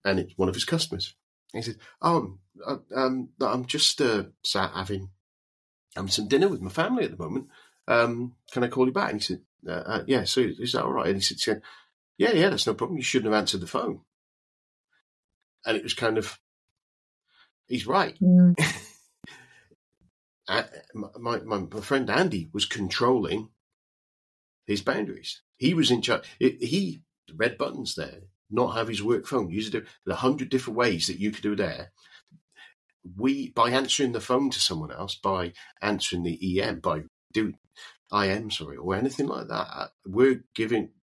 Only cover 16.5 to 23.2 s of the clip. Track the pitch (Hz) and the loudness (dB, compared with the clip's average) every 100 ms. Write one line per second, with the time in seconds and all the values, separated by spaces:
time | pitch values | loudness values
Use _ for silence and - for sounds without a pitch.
16.5 | _ _ _ _ _ _ _ _ _ _ | _ _ _ _ _ _ _ _ _ _
17.5 | _ _ 123 104 180 170 - 180 180 180 | _ _ -6 0 0 0 2 8 10 8
18.5 | 175 156 - - - _ _ - - - | 6 0 -2 -12 -20 _ _ -20 -20 -20
19.5 | - _ _ _ _ _ _ _ _ - | -20 _ _ _ _ _ _ _ _ -2
20.5 | 104 - - - 110 95 113 120 113 113 | -2 -2 -14 -14 -12 -12 -8 -4 -4 -2
21.5 | 101 82 104 - 135 117 120 185 95 80 | -4 -2 -8 0 0 2 2 2 0 -4
22.5 | 104 - - 92 - 123 127 | -4 -4 -2 -4 2 4 4